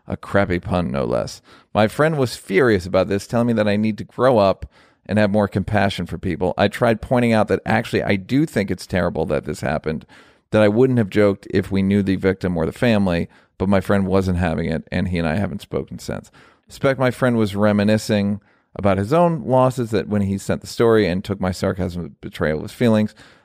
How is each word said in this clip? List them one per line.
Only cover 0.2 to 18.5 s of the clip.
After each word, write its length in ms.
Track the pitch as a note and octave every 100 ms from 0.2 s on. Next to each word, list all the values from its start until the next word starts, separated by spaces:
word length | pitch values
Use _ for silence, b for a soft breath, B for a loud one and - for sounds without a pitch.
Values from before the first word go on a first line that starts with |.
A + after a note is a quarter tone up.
| - G2+ G2 F2
pun, 300 | - F2+ E2
no 140 | C2+
less. 380 | A#1+ A#1+ G1+ - b b b
My 140 | - A2
friend 280 | - D3+ D#3
was 200 | B2 -
furious 500 | - F#3+ B2+ G2+ F2+
about 220 | F#2+ F2+
this, 180 | G2 -
telling 220 | A#2 A#2+
me 40 |
that 160 | A2+ G#2
I 80 | G#2
need 220 | A2 G#2+
to 60 |
grow 340 | G#2+ - B2 A#2
up 260 | G2 F#2 - b b b
and 140 | - G#2
have 120 | G#2
more 160 | G#2 G2+
compassion 600 | A2 F#2 G#2 G2 - F2
for 100 | E2
people. 380 | F#2+ D#2 F2+ -
I 120 | G#2
tried 340 | - A#2+ A2
pointing 320 | - B2 A#2+
out 140 | A2 G2+
that 120 | G2 -
actually 360 | A2+ A2+ G#2+
I 140 | - G2+
do 300 | F#2 C3 D#3
think 240 | A#2 G2
it's 160 | F#2 -
terrible 400 | F#2+ F2 D2+ F2
that 180 | C#2+
this 160 | D2+ D2+
happened, 460 | - D2+ - G2+ - b b b -
that 100 | A2
I 60 | G#2+
wouldn't 300 | G#2+ C3 B2
have 120 | G2+
joked 360 | G#2 G#2 G2 -
if 200 | G2 F#2+
we 120 | G2
knew 200 | G2 G2+
the 140 | G2 F2+
victim 400 | F#2+ F#2 F#2 F2
or 80 |
the 80 | D#2+
family, 560 | - B2+ G#2+ G2 F2 - b b -
but 100 | F#2+
my 120 | G2
friend 240 | - G2+ F#2+
wasn't 320 | F#2+ F#2 F2
having 320 | F2 E2 E2
it, 160 | D#2+ -
and 180 | F2+ F2
he 100 | F2
and 100 | E2
I 80 | D#2+
haven't 240 | F#2+ C#2+
spoken 380 | - - - C3+
since. 320 | - G1+ - b b b _
Suspect 320 | - C#3 C3
my 120 | B2+
friend 260 | A#2 B2+ A#2
was 180 | G#2+
reminiscing 840 | G2+ G#2 G2+ G2+ G#2+ - G#2+ G2+ G2+ _